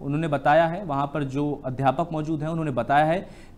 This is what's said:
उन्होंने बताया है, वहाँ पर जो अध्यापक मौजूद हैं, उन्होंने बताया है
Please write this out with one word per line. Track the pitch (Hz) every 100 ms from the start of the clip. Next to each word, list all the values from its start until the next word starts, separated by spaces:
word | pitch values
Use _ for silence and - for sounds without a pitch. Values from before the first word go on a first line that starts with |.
उन्होंने | 143 151 165
बताया | 143 147 156 165
है, | 175
वहाँ | 185 139 143
पर | 151
जो | 139 135 147 143 131
अध्यापक | 127 135 135 170
मौजूद | 156 151 156
हैं, | 156
उन्होंने | 165 151
बताया | 139 143 143 156
है | 98 - - -